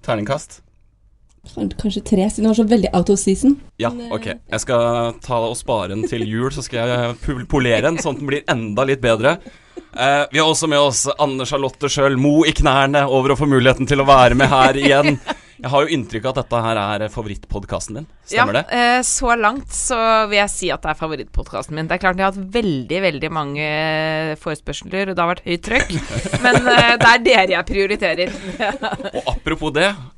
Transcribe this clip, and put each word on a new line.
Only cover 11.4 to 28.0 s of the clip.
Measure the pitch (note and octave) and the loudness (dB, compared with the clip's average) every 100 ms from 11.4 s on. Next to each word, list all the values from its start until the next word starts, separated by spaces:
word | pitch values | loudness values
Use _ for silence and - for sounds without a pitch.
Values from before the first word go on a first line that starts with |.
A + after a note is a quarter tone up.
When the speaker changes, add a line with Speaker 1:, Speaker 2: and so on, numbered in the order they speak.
| B2+ | -4
Speaker 1:
Charlotte | D3 C3+ - C#3+ | -4 -4 -4 -4
Schjøll, | - C#3 C3 | 2 2 4
mo | C#3+ D3 D#3 | 4 4 4
i | D#3 | 4
knærne | D3+ C3+ C#3 C#3+ | 4 4 4 2
over | C#3 C3 C3 C3 | 2 2 2 2
å | |
få | D3 | 4
muligheten | C3+ B2 B2 C3 | 4 4 2 0
til | C#3+ | 2
å | C#3 | 6
være | C3+ B2 B2 | 8 8 6
med | C3+ | 4
her | C3 C3 C3+ | 6 4 4
igjen. | C#3+ C#3 D3 C#3 - - - _ | 4 4 4 0 -4 -12 -12 _
Jeg | B2 | 0
har | C#3 D3 | 2 2
jo | D3+ | -2
inntrykk | G#2 A2 A#2 | -4 -6 -4
av | |
at | C3+ | -4
dette | B2 A#2+ A2+ | -4 -2 0
her | A2+ | -2
er | G2+ G#2 G#2+ | -2 -4 -6
favorittpodcasten | - G#2+ G2 - G#2 F#2+ F#2 - A2 | -8 -10 -12 -10 -10 -8 -8 -8 -12
din. | D#3 - - | -14 -20 -6
Stemmer | G#3 B3 D4+ | 0 2 0
Speaker 3:
Ja, | D#3+ | 0
Speaker 1:
det? | A#3+ | 0
Speaker 3:
eh, | A#3+ B3 B3 | 2 2 0
så | - C4 A#3 | -2 0 2
langt | G#3+ C4+ - | 0 -2 -10
så | - - A#3+ A3+ A3 G#3+ | -8 -4 -2 2 2 2
vil | G#3 | 0
jeg | G3+ | -2
si | - F3+ | -2 -6
at | C#3+ | -4
det | D#3+ | -6
er | D#3 | -6
favorittpodcasten | D#3+ D3+ - - C#3 - - D3+ | -6 -8 -6 -6 -6 -8 -8 -8
min. | D#3+ | -4
Det | F3+ | -2
er | |
klart | F#3+ F#3 | -2 0
jeg | F#3+ | -2
har | |
hatt | G3 F#3+ A3+ | -2 -6 -2
veldig, | G#3+ C#3+ A#2+ F3 F#3+ | -2 -2 -4 -2 -2
veldig | D3 D#3 | -2 -6
mange, | D#3+ C#3+ C#3+ | -6 -6 -4
eh, | D3+ D3+ D#3 D#3 D#3 D#3 D#3+ D3+ | -4 -2 -2 -2 -2 -4 -4 -6
forespørsler, | - D#3 - C#3+ - F#3+ G3 | -8 -8 -8 -12 -8 -6 -4
og | F3+ | -2
det | |
har | E3+ | -2
vært | F3+ - | -2 -4
høyt | F3 | -6
trøkk. | - A#3+ - D#3+ - - | -2 -2 0 -4 -6 -6
Speaker 1:
<laughs> | - - | -4 0
Speaker 3:
Men, | B3 B3 B3 | 4 4 4
eh, | A#3+ A#3+ A#3+ | 4 4 6
det | A3+ | 6
er | A#3+ | 6
dere | A#3 A3+ F#3+ F3 | 4 4 4 0
jeg | F3 | -2
prioriterer. | G3 G3 G#3 | -2 0 0